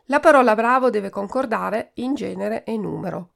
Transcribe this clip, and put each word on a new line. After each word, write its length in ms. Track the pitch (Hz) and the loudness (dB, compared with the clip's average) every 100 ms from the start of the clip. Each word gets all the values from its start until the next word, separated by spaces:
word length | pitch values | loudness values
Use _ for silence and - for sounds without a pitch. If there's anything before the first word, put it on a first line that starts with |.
| - | -4
La 120 | 285 | 2
parola 340 | 330 285 247 | 6 6 6
bravo 360 | 214 233 262 254 | 4 2 2 2
deve 180 | 208 196 | 0 -4
concordare 840 | 202 196 254 262 208 185 214 247 | -8 -6 -4 -2 -2 -2 -4 -6
in 200 | - 247 | -8 -4
genere 500 | 269 190 185 208 226 | -4 -6 -6 -4 -4
e 120 | - 220 | -6 -6
numero 560 | 170 160 175 165 175 | -4 -6 -6 -8 -10